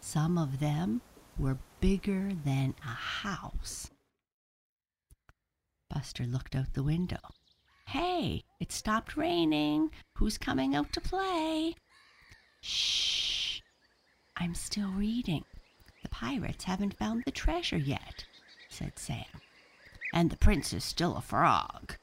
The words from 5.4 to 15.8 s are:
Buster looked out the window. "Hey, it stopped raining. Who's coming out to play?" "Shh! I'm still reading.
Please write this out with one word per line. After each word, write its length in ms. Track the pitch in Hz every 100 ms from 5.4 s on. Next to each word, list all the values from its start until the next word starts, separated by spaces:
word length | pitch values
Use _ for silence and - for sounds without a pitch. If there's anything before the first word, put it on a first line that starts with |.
| _ _ _ _ _
Buster 360 | - 127 - 123
looked 300 | 127 - 139
out 180 | 135
the 80 | -
window. 400 | 135 160 180 - - - _ _ _ _ -
"Hey, 560 | 277 349 359 202 76 - _
it 120 | 170
stopped 440 | - - 220 226 -
raining. 760 | 320 349 330 302 302 302 311 - - -
Who's 240 | 214 214
coming 340 | - 262 269 285
out 160 | 294
to 80 | -
play?" 760 | - 370 381 349 320 320 320 349 _ - - _ - - _ _
"Shh! 1000 | - - - - - - - - - - - _ _ _ _ _ _ -
I'm 200 | 175 175
still 340 | - - 202
reading. 560 | 190 208 233 247 165 - - - _